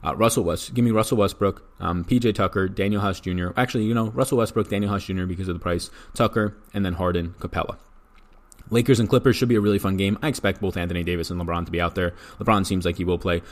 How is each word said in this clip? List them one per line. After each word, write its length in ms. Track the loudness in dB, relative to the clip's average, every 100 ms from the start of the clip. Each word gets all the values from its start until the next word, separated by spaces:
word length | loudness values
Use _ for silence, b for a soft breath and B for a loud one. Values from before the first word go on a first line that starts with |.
uh, 100 | -4 2
Russell 280 | 2 2
West-, 300 | 0 -2 -4
give 100 | 0
me 60 | 2
Russell 260 | 2 2 2
Westbrook, 500 | 2 2 -2 -2 -12 -8
um, 240 | -4 -2
P 140 | 2 2
J 140 | 2
Tucker, 360 | 2 0 2 -2
Danuel 320 | 0 -2 0
House 200 | -2 -2
Junior. 340 | -4 -4 -2 -2
Actually, 280 | -2 0
you 100 | 0
know, 160 | 0 0
Russell 260 | -2 0 2
Westbrook, 320 | 0 0 -2
Danuel 220 | -2 0
House 160 | -2 -4
Junior 180 | -4
because 240 | -4 -4 -4
of 60 |
the 80 | -4
price, 260 | -2 -2 -4 B B
Tucker, 460 | -2 0 2 -2 -4 -10
and 100 | -4
then 80 | -2
Harden, 420 | 0 0 0 -4 -8
Capela. 400 | -8 -6 -6 -8 -14 -20 -20 -20 -20 -20 -20 -20 -2
Lakers 300 | 0 4 4
and 100 | 4
Clippers 280 | 4 4 2
should 120 | 4
be 60 |
a 60 | 4
really 180 | 4 2
fun 180 | 2 2
game. 220 | 2 0
I 40 | -2
expect 340 | 0 -2 0
both 160 | -2 -2
Anthony 280 | -2 -2
Davis 260 | -2 -2 -4
and 100 | -4
LeBron 260 | -2 -2 -2
to 40 |
be 100 | -2
out 140 | -2
there. 200 | 0 -2 -4 B B
LeBron 260 | 2 2 2
seems 180 | 0
like 120 | 0 -2
he 80 |
will 120 | 0 0
play. 240 | 0 -2 -4